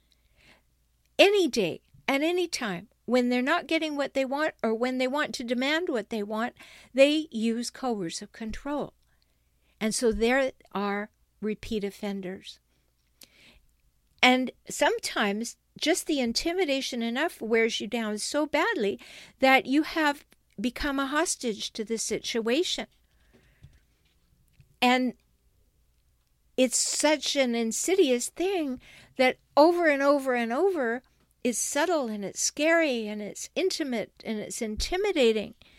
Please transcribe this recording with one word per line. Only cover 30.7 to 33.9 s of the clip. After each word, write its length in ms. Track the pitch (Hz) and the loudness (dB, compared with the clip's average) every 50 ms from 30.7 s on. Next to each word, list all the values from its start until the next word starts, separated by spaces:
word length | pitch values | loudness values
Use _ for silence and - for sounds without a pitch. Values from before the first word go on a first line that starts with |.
| 370 311 254 226 233 262 - _ _ _ _ _ _ _ - | 0 0 -2 -2 -2 -4 -8 _ _ _ _ _ _ _ -4
it's 160 | 254 214 - | -2 -2 -2
subtle 480 | - - - 285 320 349 349 302 262 226 | -4 -2 0 0 2 2 2 0 0 -2
and 160 | 214 208 196 | -4 -6 -8
it's 180 | 180 - - | -8 -6 -4
scary 640 | - - - - 294 320 330 339 320 294 247 233 220 | -4 -4 -2 0 2 4 4 4 4 2 0 -2 -4
and 160 | 208 214 208 | -4 -6 -8
it's 280 | 208 196 - - - - - | -8 -10 -10 -12 -14 -8 -4
intimate 580 | - 349 381 - - 320 269 | -2 0 0 0 -2 -2 -2